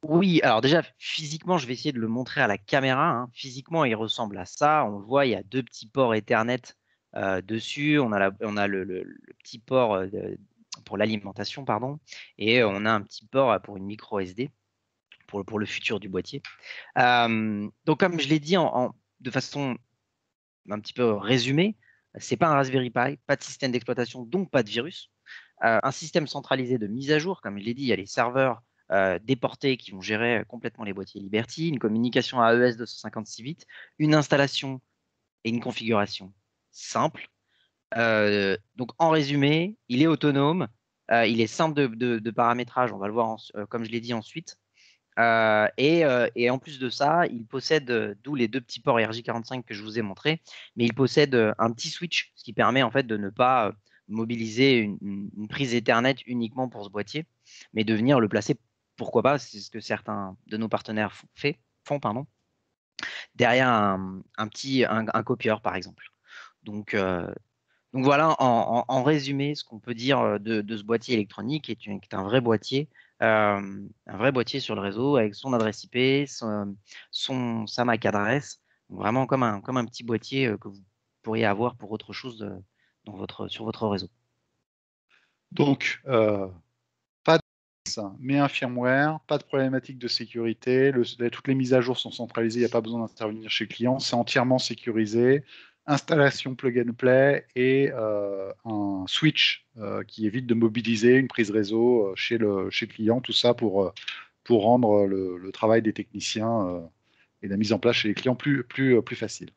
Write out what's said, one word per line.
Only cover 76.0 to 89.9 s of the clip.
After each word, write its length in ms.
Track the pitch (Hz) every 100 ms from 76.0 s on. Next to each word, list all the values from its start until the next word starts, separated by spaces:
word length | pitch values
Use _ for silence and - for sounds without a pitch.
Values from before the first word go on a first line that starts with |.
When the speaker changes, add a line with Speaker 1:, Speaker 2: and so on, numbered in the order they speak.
| 131 135 139
Speaker 1:
son, 500 | - 117 104 101 98 _ - -
son, 540 | - - 131 120 117 104
sa 180 | - 123
mac 180 | 113
adresse, 560 | 104 101 104 135 139 - _ _ _
donc 80 | 95
vraiment 280 | 101 123 131
comme 180 | 135
un, 160 | 120 104
comme 180 | 98 127
un 80 | 117
petit 180 | -
boîtier, 440 | 117 113 - 135 131
euh, 100 | 104
que 100 | 107
vous 140 | 101 95 _ _ _
pourriez 240 | - 110 113
avoir 300 | 101 120 120
pour 160 | 101
autre 200 | 107 -
chose, 300 | 101 131 113
euh, 160 | 104 98 98 _ _ _
dans 120 | - 98
votre, 320 | 98 - 98
sur 160 | -
votre 240 | 110 - 110
réseau. 180 | 101 87 _ _ _ _ _ _ _ _ _ _ _ _ _ _
Speaker 2:
Donc, 500 | - 147 135 - - 139
euh, 400 | 123 107 104 95 92 _ _ _ _ _ _
pas 140 | - 165
de 40 | - _ _ _ - - 101 98
mais 180 | 127 139
un 80 | 143
firmware, 720 | - 131 123 123 131 151 156 _
pas 120 | 147
de 40 |
problématique 560 | - 139 135 131 -